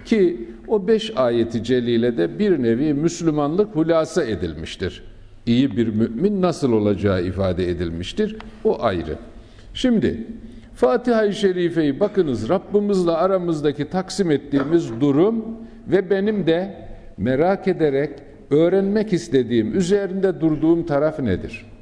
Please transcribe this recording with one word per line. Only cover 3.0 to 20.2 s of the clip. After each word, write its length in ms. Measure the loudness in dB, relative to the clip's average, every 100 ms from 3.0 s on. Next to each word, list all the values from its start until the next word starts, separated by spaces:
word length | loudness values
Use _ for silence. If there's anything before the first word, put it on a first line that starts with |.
| -2 0 0 0 0 0 0 0
hulasa 480 | 2 2 0 -2
edilmiştir. 800 | -2 -4 -6 -8 -10 -6 -8 -8 -18 -20 -20 -8 0
İyi 320 | 2 2 2
bir 100 | 0
mümin 540 | 0 -2 0 0 2
nasıl 300 | 0 0 0
olacağı 520 | 2 2 2 0 0
ifade 460 | -2 -2 -2 0 -2
edilmiştir. 680 | -2 -4 -6 -6 -4 -4 -4 -16 -4
O 200 | -2 0
ayrı. 320 | 0 -2 -4 -8 -12 -20 -20 -20 -16
Şimdi... 540 | -2 2 2 2 -2 -10 -14 -16 -18 -14 0
Fatiha-i 580 | 2 2 2 2 2
Şerife'yi 680 | 2 0 2 0 2 0 2
bakınız 500 | 0 2 0 0 0
Rabbimizle 640 | -2 0 0 2 2 2
aramızdaki 760 | 2 2 2 0 0 0 -2 -4
taksim 420 | -4 -4 -2 2
ettiğimiz 680 | 2 2 -2 2 2 0 0
durum 440 | 2 4 4 2 -4 -10 -14 -14 0
ve 220 | 0 2
benim 380 | 0 0 0 0
de 400 | 0 -2 -10 -16 -16 -14 -4
merak 500 | 0 2 2 0 0
ederek 420 | 2 2 2 -2 -6 -18 -14 0
öğrenmek 640 | 4 4 4 2 0 0
istediğim, 640 | -2 2 0 2 2 2 0
üzerinde 640 | 2 2 0 -2